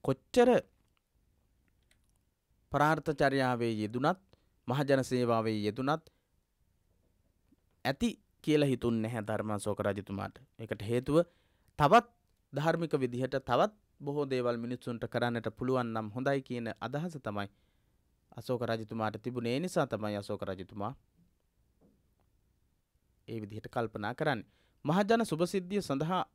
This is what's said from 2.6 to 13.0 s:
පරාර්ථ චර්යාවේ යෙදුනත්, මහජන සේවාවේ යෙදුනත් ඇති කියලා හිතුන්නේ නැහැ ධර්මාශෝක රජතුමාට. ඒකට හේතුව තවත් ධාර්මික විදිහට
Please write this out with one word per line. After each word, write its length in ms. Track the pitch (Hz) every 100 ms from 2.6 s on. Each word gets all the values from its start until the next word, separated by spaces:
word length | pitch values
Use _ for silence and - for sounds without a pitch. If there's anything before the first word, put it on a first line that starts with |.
| _
පරාර්ථ 380 | 139 151 156 -
චර්යාවේ 640 | 147 143 135 127 120 117
යෙදුනත්, 460 | 107 107 117 147 185 _ _ _ _ -
මහජන 360 | 131 139 135
සේවාවේ 540 | 123 127 120 117 110 107
යෙදුනත් 460 | 104 113 131 160 - _ _ _ _ _ _ _ _ _ _ _ _ _ _ _ _ _
ඇති 260 | - 139 233 - _ _
කියලා 300 | - 151 143
හිතුන්නේ 340 | 123 120 113
නැහැ 240 | 110 120 107
ධර්මාශෝක 540 | 107 107 104 107 101
රජතුමාට. 560 | 101 101 95 98 98 - -
ඒකට 280 | - 113 104
හේතුව 360 | 104 120 127 151 170 _ _ _ _ -
තවත් 280 | 147 220 226 _ _ _ _
ධාර්මික 420 | 139 160 165 165
විදිහට 420 | 147